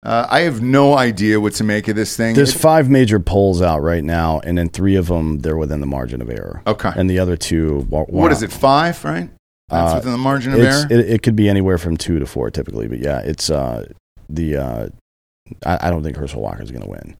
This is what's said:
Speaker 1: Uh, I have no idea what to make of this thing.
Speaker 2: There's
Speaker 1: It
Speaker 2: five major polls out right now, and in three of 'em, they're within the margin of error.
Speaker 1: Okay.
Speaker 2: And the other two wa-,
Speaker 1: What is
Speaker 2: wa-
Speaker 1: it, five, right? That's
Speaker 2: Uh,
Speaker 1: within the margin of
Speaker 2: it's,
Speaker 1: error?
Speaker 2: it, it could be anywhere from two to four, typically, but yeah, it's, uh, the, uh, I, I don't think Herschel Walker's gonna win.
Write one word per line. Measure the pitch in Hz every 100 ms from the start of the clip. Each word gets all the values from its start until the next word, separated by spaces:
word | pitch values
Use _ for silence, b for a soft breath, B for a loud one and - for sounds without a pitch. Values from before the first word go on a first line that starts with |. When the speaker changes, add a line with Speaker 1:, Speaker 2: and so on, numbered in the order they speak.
| 117
Speaker 1:
Uh, | 117 123
I | 131
have | 170 117
no | 123 135 143 143
idea | 123 101 107 107
what | 104 -
to |
make | 110 104 104
of |
this | 107 104 -
thing. | 113
Speaker 2:
There's | 117 139
Speaker 1:
It | -
Speaker 2:
five | 156 160 131
major | 135 123 104
polls | 85 101 98 90
out | 90 78
right | 76 85
now, | 73 85 82 78
and | - 87
in | 85
three | - 98 95
of | 85
'em, | 85 78 76
they're | 80 78
within | 76 73
the | 71
margin | 67 62 64
of | 60
error. | 58 50 50 -
Speaker 1:
Okay. | - - -
Speaker 2:
And | 92
the | 92
other | 92 87
two | - 82 80 71 65
wa-, | 76
Speaker 1:
What | 76 - 165
is | 147
Speaker 2:
wa- | 107
Speaker 1:
it, |
five, | - 135 139 170 170
right? | 147 160 175 - _ _ _
That's | 82 82
Speaker 2:
Uh, | 80
Speaker 1:
within | 127
the | 120
margin | 131 139 123
of | 135
Speaker 2:
it's, | 127 139
Speaker 1:
error? | 147
Speaker 2:
it, | 117 101
it | 110
could | - 107
be | 104
anywhere | 98 95 90
from | 87 80
two | - 82
to |
four, | 64 64 58
typically, | - - 55 55
but | 60
yeah, | 67 69
it's, | 53 78 -
uh, | 76 65 58 50 - _ - -
the, | 78 80 71
uh, | 67 57 55 - _ _ _ _ _ - -
I, | 87 87
I |
don't | 85
think | 76 69
Herschel | 69 62
Walker's | 52 50 53
gonna | 60 50
win. | 50 50 -